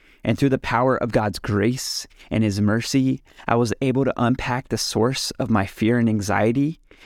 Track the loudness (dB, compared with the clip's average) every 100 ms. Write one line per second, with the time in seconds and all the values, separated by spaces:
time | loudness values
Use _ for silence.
0 | _ _ -4 0 0 0 0 0 2 0
1 | 0 0 0 -4 -2 0 2 0 -6 -8
2 | -10 -20 -6 0 0 2 2 0 0 0
3 | 0 -2 _ -12 -2 0 2 0 0 0
4 | 0 0 0 0 -2 -6 -4 -4 -2 0
5 | 0 0 -6 -6 -2 0 -2 0 0 2
6 | 2 0 0 0 2 2 -2 -4 _ -20